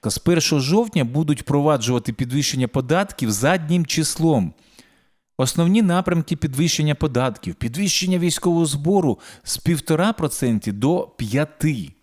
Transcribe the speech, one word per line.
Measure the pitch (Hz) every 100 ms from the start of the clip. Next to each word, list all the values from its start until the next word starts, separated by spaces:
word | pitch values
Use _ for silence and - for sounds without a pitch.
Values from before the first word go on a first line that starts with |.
З | 110 -
першого | - 170 - 151
жовтня | 131 190 233 175
будуть | 123 135 156 147
впроваджувати | - 143 147 143 113 123 -
підвищення | 113 127 135 139 131 127
податків | 139 127 165 202 - 117
заднім | 101 131 185 156 175 160
числом. | - 156 - 160 143 87 - _ - - _ _ _ _ _
Основні | 131 - 170 208
напрямки | 208 175 185 175 160 160
підвищення | 156 131 165 - 151
податків. | 147 156 120 127 107 -
Підвищення | 170 117 127 202 - 185 180
військового | 175 - 185 170 165
збору | 143 147 196 160 101 - -
з | - -
півтора | - 165 - 156 196
проценти | 226 156 - 127 110 -
до | 101 127 175 - _
п'яти. | 110 123 147 - 156 135 73 -